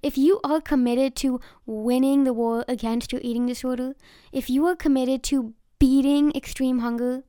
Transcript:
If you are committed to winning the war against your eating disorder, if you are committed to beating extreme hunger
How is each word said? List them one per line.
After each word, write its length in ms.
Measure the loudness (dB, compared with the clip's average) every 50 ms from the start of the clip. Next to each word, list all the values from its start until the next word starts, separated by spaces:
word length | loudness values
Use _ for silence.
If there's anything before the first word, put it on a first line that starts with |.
If 140 | -4 -4 0 2
you 220 | 4 4 4 2
are 200 | 0 -2 -2 -2
committed 520 | 0 0 0 2 2 2 2 0 0 -2 -2
to 240 | -2 -2 -2 -2 -4 -8 -14 -20 _ _
winning 580 | -10 -10 -4 -2 0 2 2 2 4 4 2 2
the 80 | 2
war 320 | 0 0 -2 -2 -2 -2 -4
against 460 | -4 -6 -4 -4 -4 -4 -4 -4 -6
your 80 | -8 -6
eating 240 | -6 -4 -4 -2 -2
disorder, 480 | -4 -4 -4 -6 -6 -4 -4 -6 -8 -8 _ _ -20 -20 -20 _ _
if 160 | -8 -8 -4 0
you 180 | 0 2 2
are 80 | 2 0
committed 480 | 0 0 0 2 2 2 0 -2 -2 -2
to 280 | -2 -2 -2 -2 -4 -10 _ _ _ _ _
beating 560 | 4 6 6 4 4 4 4 4 4 2 2
extreme 460 | -2 -8 -10 -6 -2 -2 0 0 0
hunger 420 | -2 -2 -2 -2 -2 -4 -4 -6 -10